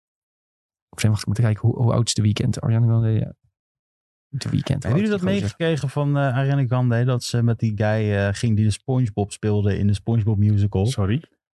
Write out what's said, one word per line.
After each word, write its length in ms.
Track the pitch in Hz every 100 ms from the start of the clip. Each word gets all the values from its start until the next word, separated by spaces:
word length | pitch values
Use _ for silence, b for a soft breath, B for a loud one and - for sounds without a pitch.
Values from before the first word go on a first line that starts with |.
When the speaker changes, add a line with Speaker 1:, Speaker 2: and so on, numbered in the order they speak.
| _ _ _ _ _ _ _ _ _
Speaker 1:
of 140 | -
nee, 80 | 110
wacht, 100 | 107
ik 40 | -
moet 140 | 104
kijken, 280 | 117 107 117
hoe, 140 | 117
hoe 100 | 120
oud 140 | 117 117
is 80 |
The 80 | -
Weeknd? 380 | 104 104 107 104
Ariana 260 | 107 113 117
Grande, 220 | 113 110
ja. 220 | 110 - - _ _ _ _ _ _ _ _ _ 139
The 100 | -
Weeknd, 200 | - -
hoe 40 |
Speaker 2:
Hebben 180 | 131 90
Speaker 1:
oud 100 | 139
Speaker 2:
jullie 20 |
Speaker 1:
is 60 | 214
Speaker 2:
dat 120 | 208
Speaker 1:
die 80 | 185
gozer? 120 | 202
Speaker 2:
meegekregen 460 | 101 - 165 156 135
van, 280 | 143 143 143
eh, 200 | 139 127
Ariana 300 | 135 139 123
Grande? 380 | 127 127 117
Dat 200 | 123 123
ze 180 | - 120
met 160 | 117 113
die 140 | 113 104
guy, 360 | 107 107 107 101
eh, 120 | 101
ging 240 | 101 120 104
die 80 |
de 60 | 107
SpongeBob 640 | 101 - 131 123 104 101
speelde 460 | - 107 104 101 87
in 80 | 101
de 80 |
SpongeBob 440 | 101 - 117 107 101
musical. 480 | 104 104 101 95 104
Speaker 3:
Sorry? 360 | 135 95 127 - _ _